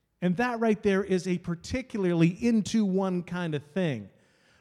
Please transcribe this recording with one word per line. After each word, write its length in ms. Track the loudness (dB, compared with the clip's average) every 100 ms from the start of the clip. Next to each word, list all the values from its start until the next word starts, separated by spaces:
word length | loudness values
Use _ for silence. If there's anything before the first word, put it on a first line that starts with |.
| _ -4
And 160 | -2 0
that 240 | -2 0
right 220 | 2 2
there 220 | 2 0
is 220 | 2 -2 0
a 120 | -4
particularly 880 | -4 -8 -6 -6 -6 -2 0 4 4
into 560 | 4 0 2 0 0
one 380 | 0 0 0 -2
kind 320 | -4 -6 -4
of 80 | -6
thing. 440 | -4 -2 -2 -2 -10 _ _ _ _ _